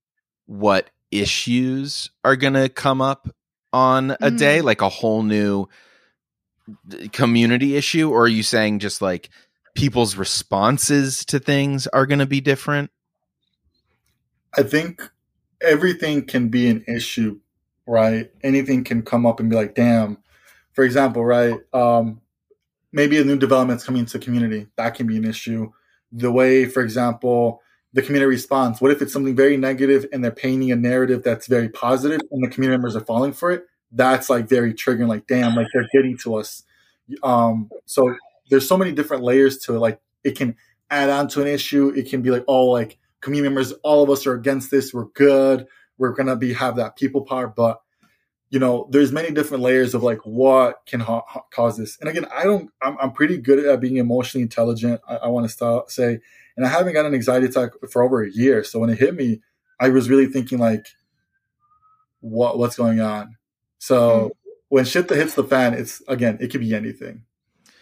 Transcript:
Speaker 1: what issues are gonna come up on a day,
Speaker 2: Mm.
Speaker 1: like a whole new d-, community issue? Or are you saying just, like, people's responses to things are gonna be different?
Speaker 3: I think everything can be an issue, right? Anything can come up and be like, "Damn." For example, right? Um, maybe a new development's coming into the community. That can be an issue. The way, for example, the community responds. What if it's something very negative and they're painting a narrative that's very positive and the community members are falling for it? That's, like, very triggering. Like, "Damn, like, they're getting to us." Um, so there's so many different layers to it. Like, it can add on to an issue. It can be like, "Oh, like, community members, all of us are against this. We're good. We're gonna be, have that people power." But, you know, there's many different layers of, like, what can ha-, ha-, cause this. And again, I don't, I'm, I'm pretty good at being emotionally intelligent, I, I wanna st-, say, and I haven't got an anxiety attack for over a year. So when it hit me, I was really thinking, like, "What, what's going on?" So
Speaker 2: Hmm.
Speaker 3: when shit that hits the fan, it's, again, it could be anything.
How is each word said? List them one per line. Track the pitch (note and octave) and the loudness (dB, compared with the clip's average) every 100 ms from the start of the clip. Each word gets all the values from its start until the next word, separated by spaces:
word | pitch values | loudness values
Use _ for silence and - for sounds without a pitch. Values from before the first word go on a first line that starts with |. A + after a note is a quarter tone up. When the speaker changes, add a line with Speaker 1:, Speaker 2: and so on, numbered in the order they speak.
| _ _ _ _ _ | _ _ _ _ _
Speaker 1:
what | G2+ G#2 F#2+ - _ _ | -2 2 2 -2 _ _
issues | G2+ G2+ - - B2 C3 C3 C#3 - - _ | -2 -2 -4 -2 0 0 -4 -6 -10 -12 _
are | B2+ C3 | 0 2
gonna | C#3 C3+ C3+ | 2 0 0
come | - C#3+ C3+ | 0 -2 0
up | C3 C3+ - _ _ _ _ | -2 -4 -10 _ _ _ _
on | B2+ C3 C3 C3 - | 2 2 2 0 0
a | C#3+ | 0
day, | A#2+ C#3+ D3+ | 2 2 4
Speaker 2:
Mm. | |
Speaker 1:
like | C#3+ G#2+ | 2 0
a | G2 | 0
whole | - A2+ A2 | 0 -2 0
new | G#2+ G#2 G#2 G2 F#2+ _ _ _ _ _ _ _ _ _ - G#3 - | 0 0 0 -2 -6 _ _ _ _ _ _ _ _ _ -20 -20 -20
d-, | - G#2 | -16 -12
community | - B2+ A#2 A#2 B2 C#3 C#3+ | -2 0 4 4 2 0 -2
issue? | C#3+ D#3+ D#3 | -2 -2 0
Or | A2+ | 4
are | A#2 | 4
you | A2 | 2
saying | G#2+ A2+ G#2+ G#2 | 0 0 0 -2
just, | G2+ - | -4 -4
like, | F#2+ F2+ - _ _ _ _ | -4 -4 -10 _ _ _ _
people's | - C#3 B2 A2+ G2 | -2 0 2 0 -2
responses | F#2+ - - G2 G#2+ C3+ - C#3+ C3+ B2+ - | -6 -6 -4 0 2 0 0 0 0 -6 -6
to | C#3+ | -4
things | C#3+ C#3 C#3 C#3 B2+ | -2 -2 0 -4 -2
are | C3+ C3+ | 0 2
gonna | C#3+ C3+ | 0 0
be | C#3 | 0
different? | C3+ C3 - D3 C#3+ _ _ _ _ _ _ _ _ _ _ _ _ _ _ _ _ - | 0 -2 -2 -4 -6 _ _ _ _ _ _ _ _ _ _ _ _ _ _ _ _ -2
Speaker 3:
I | |
think | C#3 D3+ E3+ - - _ _ _ _ _ | 0 -2 -4 -12 -20 _ _ _ _ _
everything | E3+ D3+ F3+ F3 D#3+ D3 | 2 4 2 0 -2 -4
can | - C3 A#2+ | -2 -2 0
be | B2 B2 | 2 2
an | A2+ A2+ | 0 -4
issue, | A#2 - - A2 G2+ _ _ _ _ - | -8 -6 -4 -4 -4 _ _ _ _ -2
right? | A2+ A2 A2+ A2+ _ | 2 2 0 -6 _
Anything | C3+ C3+ C3+ B2+ | -2 0 0 -2
can | B2+ A#2 | 0 -4
come | A2+ A#2+ A#2 | -2 0 2
up | A2+ | 0
and | A2+ | 0
be | A2+ | 0
like, | G#2 | 0
"Damn." | - A#2+ A#2 G#2+ G#2 _ _ _ _ _ | 0 2 2 0 -6 _ _ _ _ _
For | - | 0
example, | C3 B2 C3+ A#2 | 2 2 0 0
right? | A#2 A#2+ A#2+ A2+ _ | 2 2 2 -2 _
Um, | B2+ B2 A#2 A2+ A2 _ _ _ _ _ _ _ | 0 4 2 0 -6 _ _ _ _ _ _ _
maybe | C#3+ D3 D3+ | 0 2 2
a | |
new | C#3 C#3+ | 2 2
development's | B2+ C3 B2+ A#2 | 2 2 2 -2
coming | - B2+ | -4 -4
into | A#2 A#2+ | -4 -8
the | |
community. | - A#2+ A2+ G#2+ G#2 - | -4 -2 -2 -4 -8 -6
That | A#2 | -6
can | A#2 A#2 | -4 -4
be | A2 | -2
an | |
issue. | A2 A2+ A#2 A2+ A2 _ _ _ _ | -4 -6 -6 -6 -6 _ _ _ _
The | A#2 B2 | -6 0
way, | B2 C3 C3 | 2 4 4
for | B2+ C3 | 2 -2
example, | A#2 A#2 B2 A#2 B2 A#2+ A#2+ - _ _ _ | -2 -2 -2 -2 0 2 2 -2 _ _ _
the | - | -4
community | C3+ C#3+ C3+ | 0 2 2
responds. | B2 - C3+ B2+ A2+ | 0 0 0 0 2
What | C3+ | 2
if | C#3+ | 2
it's | C#3 | -2
something | C#3+ C3+ B2+ | -4 -2 4
very | C#3 C#3 | 4 4
negative | C3 B2+ C3+ C3+ C#3 | -2 0 2 2 0
and | C3 | -4
they're | A#2+ | -6
painting | A#2 C3 C3 C3 | -4 -4 -2 0
a | A#2+ | 0
narrative | B2 B2+ B2+ B2 | 0 0 0 0
that's | B2 A2+ - | -2 -4 0
very | B2 A2+ | 0 0
positive | - A#2+ C3 C#3+ D#3 - | -4 -2 0 0 -2 -4
and | C3+ | -4
the | B2 | -4
community | - C3 B2+ | -2 0 0
members | B2 G#2+ | -2 -6
are | |
falling | A2 A#2 C#3 | -4 -2 -2
for | C3+ F3 | -2 -2
it? | F3+ - _ _ | -2 -6 _ _
That's, | A#2+ B2+ B2+ - | 0 2 2 2
like, | B2 A2 | -2 2
very | B2+ A#2 | 0 0
triggering. | A2 - B2 A#2 | -2 -2 0 0
Like, | G#2+ - | -2 -2
"Damn, | B2 A#2+ A#2 | 0 0 0
like, | A2 | 0
they're | B2+ A#2+ | -2 2
getting | C#3 C3 A#2+ | 2 2 -4
to | A#2+ G#2+ | -6 -6
us." | - - _ _ _ _ _ C3 | -6 -16 _ _ _ _ _ -6
Um, | C3+ A#2+ A#2 A2 G#2+ - | 0 2 2 0 -8 -16
so | - - B2+ B2 _ _ _ | -6 0 0 0 _ _ _
there's | C3+ C3 | 2 4
so | F#3 | 0
many | F#3 | 0
different | D3 D3 C3+ | -2 -4 -4
layers | B2 C3 C3+ C3+ | 2 4 4 2
to | - A#2 | -6 0
it. | |
Like, | A2+ G#2+ _ _ | -2 -2 _ _
it | C#3 - | -6 -4
can | B2+ A2+ _ _ _ | -6 -6 _ _ _
add | D3 C#3 | -2 0
on | C#3 C#3+ | 0 -2
to | C#3+ | -2
an | C#3+ | -2
issue. | C#3+ - C#3+ C#3 | -4 -2 0 0
It | C#3 A#2+ | 0 -4
can | C3 | -4
be | B2 | 0
like, | B2 B2 | -2 0
"Oh, | C3 B2+ | 2 4
like, | B2 A2 - _ _ | 2 -2 -12 _ _
community | C3+ D3 C#3 | -6 -2 0
members, | C3+ B2+ - | -2 -4 -4
all | D3+ D3 | 2 4
of | C#3+ | 4
us | C3+ C3+ | 2 -2
are | |
against | B2 B2 C3+ C3 | -2 -2 -4 0
this. | C#3 B2 | -2 -2
We're | B2 A2+ | -8 -10
good. | - C#3+ C3+ C3+ C3 C3 _ _ _ | 2 4 6 4 0 -4 _ _ _
We're | B2+ | -4
gonna | B2+ C3 B2 | -2 -4 -2
be, | B2 | -4
have | A#2+ B2+ A#2 | -2 -4 -2
that | G#2+ - | -6 -4
people | C3+ C#3+ | -2 -2
power." | - B2+ A#2+ | -4 -6 -6
But, | G#2+ A#2 A2+ _ _ _ _ _ _ _ | 0 0 0 _ _ _ _ _ _ _
you | C3+ | 0
know, | B2+ B2 B2 | 0 0 2
there's | C#3 C#3 | 4 4
many | D3 E3 | 2 -4
different | D3+ D3 C3+ | -4 -4 -2
layers | B2+ C3 B2 | 2 2 2
of, | A#2+ | 0
like, | A#2+ A2 | -2 -2
what | G#2+ A2+ C3+ C3 B2 - - | -6 2 4 6 4 -2 -10
can | B2 | -8
ha-, | A2+ A2+ - | -4 -6 -6
ha-, | - _ | -16 _
cause | - A#2 A2 | -2 -2 -2
this. | G#2+ - | -12 -10
And | D3+ | -8
again, | D#3+ - | -6 -8
I | B2+ | -4
don't, | F#3 G3+ D#3 _ | -2 -2 -4 _
I'm, | C3+ C#3+ | -8 -4
I'm | C3+ | -8
pretty | C3 D3+ E3+ | -2 -2 0
good | B2 C#3 C#3+ | 2 4 4
at | B2+ | 0
being | B2 C3 | 0 -2
emotionally | A#2+ B2+ B2 C3 | 0 0 -2 -4
intelligent, | A#2 - A#2 A2+ A#2+ A#2 - | -4 -2 -2 0 -2 -4 -8
I, | A#2+ | -6
I | A#2+ | -4
wanna | A#2+ A2+ | -2 -4
st-, | - A#2+ A#2 - | -4 -2 -2 -4
say, | - A#2+ A#2 _ _ _ - | -2 -2 -2 _ _ _ -4
and | |
I | B2+ | -2
haven't | D#3+ F3+ | 0 0
got | D3+ D3+ | 0 0
an | |
anxiety | C3+ B2+ B2+ B2+ | 0 0 0 2
attack | B2+ A#2+ - - | 0 -4 -8 -4
for | B2 | 0
over | B2+ B2+ | 2 0
a | G2+ | -2
year. | G2+ C3 A#2 | 0 2 2
So | - A2+ | 0 -4
when | A#2 | -2
it | A2+ | 2
hit | C3+ | 0
me, | F3+ B2+ A2 _ _ _ _ | 0 -2 -4 _ _ _ _
I | C3 | 2
was | C3 A#2 | 2 4
really | C3+ C3 | 4 4
thinking, | C3+ A#2+ B2 | -2 -4 0
like, | A#2 A2 - _ _ _ _ _ _ _ C6+ _ _ _ _ _ | 0 0 -6 _ _ _ _ _ _ _ _ _ _ _ _ _
"What, | A2+ A2+ A#2+ A#2+ | -8 0 0 0
what's | A#2+ - | -2 0
going | A#2 A2+ | 0 0
on?" | A2 G#2+ G#2+ A2+ _ _ _ _ | -2 -4 -10 -20 _ _ _ _
So | - B2+ A#2 A2+ | 2 4 6 4
Speaker 2:
Hmm. | G#2+ - - - _ | 2 -8 -20 -20 _
Speaker 3:
when | C3+ | 2
shit | B2 F3+ F3 | 2 -2 0
that | D3+ | 0
hits | D#3 | 0
the | - | -2
fan, | C3 C3+ B2 | 0 2 2
it's, | A#2 A#2 - - | -2 -8 -12 -8
again, | B2+ A#2+ G#2+ | -2 -2 -2
it | B2 | -8
could | C3+ | -6
be | A2+ | -4
anything. | G#2+ A2 - - A2 _ _ _ _ _ _ | -4 -6 -12 -16 -18 _ _ _ _ _ _